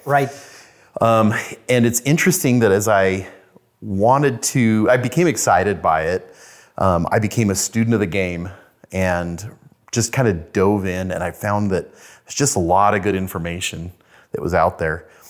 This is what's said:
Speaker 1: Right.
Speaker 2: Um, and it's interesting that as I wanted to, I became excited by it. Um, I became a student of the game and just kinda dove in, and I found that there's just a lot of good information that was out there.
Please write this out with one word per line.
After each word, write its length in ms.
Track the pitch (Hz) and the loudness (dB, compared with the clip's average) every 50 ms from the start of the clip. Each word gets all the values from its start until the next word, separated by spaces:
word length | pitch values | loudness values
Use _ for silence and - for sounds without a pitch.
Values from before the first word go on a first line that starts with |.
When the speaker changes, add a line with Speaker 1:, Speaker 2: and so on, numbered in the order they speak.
| - | -4
Speaker 1:
Right. 260 | 135 139 143 139 123 - - - - - - - - _ _ _ _ - - | 0 0 0 0 -2 -6 -12 -20 -20 -20 -20 -20 -20 _ _ _ _ -4 0
Speaker 2:
Um, 340 | - 113 113 110 107 107 113 - - - - - _ - | 2 4 4 4 4 2 0 -2 -6 -10 -14 -10 _ 0
and 160 | 127 123 117 | 2 2 2
it's 160 | 120 117 - - | 2 0 0 0
interesting 580 | 135 147 170 - 190 180 - - 135 123 123 | 0 0 2 2 2 0 2 2 2 2 4
that 100 | 117 104 | 4 4
as 160 | 95 104 104 | 4 4 2
I 400 | 110 107 98 95 95 95 95 87 - - - _ _ _ _ _ _ _ _ | 2 2 4 4 2 0 -2 -6 -10 -16 -20 _ _ _ _ _ _ _ _
wanted 640 | - 107 101 95 104 117 131 139 147 139 120 117 - | -10 -6 -2 0 2 4 4 4 2 2 0 -2 -4
to, 440 | - - 135 120 110 110 110 107 120 | -2 0 2 2 2 2 2 4 4
I 60 | 127 | 2
became 300 | 127 123 127 - 160 180 | 2 0 0 0 2 2
excited 560 | 165 117 - - - 95 90 92 104 98 80 82 | 2 0 0 0 2 2 2 2 0 0 0 0
by 200 | 85 80 80 80 | 0 0 0 0
it. 320 | 82 90 92 - - - - - - - - - _ _ - | 0 -2 -4 -4 -8 -20 -20 -20 -20 -20 -20 -20 _ _ -2
Um, 300 | - 95 90 85 82 - | 0 2 2 2 0 0
I 80 | - 110 | 0 0
became 320 | 107 104 - 120 113 101 | 0 0 0 0 0 0
a 60 | 95 | 0
student 380 | - - - - 113 113 117 117 | -2 -4 -4 -2 0 0 2 2
of 60 | 101 | 0
the 60 | 104 | 0
game 420 | 87 80 98 92 90 87 85 87 92 92 - - _ _ _ _ - - | 0 -2 -2 -4 -4 -4 -8 -8 -10 -12 -16 -20 _ _ _ _ -8 -4
and 640 | 95 92 92 87 87 87 87 87 82 101 113 - - - - _ _ _ _ | -2 0 0 0 -2 -2 -4 -8 -8 -10 -14 -16 -20 -20 -20 _ _ _ _
just 220 | - 120 113 - - | -4 -4 -4 -2 -2
kinda 220 | 135 131 113 92 | 0 0 0 0
dove 520 | 80 80 - - 101 95 101 104 101 95 | -2 -4 -6 -2 0 2 2 2 0 -2
in, 240 | 95 90 92 92 90 | -4 -6 -6 -6 -6
and 140 | 90 87 90 | -6 -6 -6
I 80 | 87 - | -8 -8
found 380 | - - 104 104 104 104 101 92 | -6 -6 -4 -2 -2 -2 -2 -2
that 200 | 85 - - - | -4 -4 -8 -14
there's 420 | - - - - - _ - - | -20 -20 -20 -20 -20 _ -10 -4
just 200 | - 143 139 - | -2 -2 0 0
a 60 | 98 | 0
lot 340 | 87 82 90 95 101 104 104 | 0 2 2 4 4 4 2
of 80 | 101 90 | 0 0
good 140 | 104 95 | -2 -2
information 760 | 95 95 92 - 90 82 85 87 90 - - - 80 85 90 - _ _ _ _ _ _ _ | -2 -4 -6 -8 -8 -8 -8 -8 -8 -8 -8 -8 -10 -12 -14 -16 _ _ _ _ _ _ _
that 100 | - - | -10 -8
was 140 | - 82 87 | -4 -2 0
out 240 | 85 82 87 - - | 2 2 2 0 -2
there. 300 | 85 78 78 80 - - _ _ - - | -4 -4 -4 -6 -10 -16 _ _ -20 -20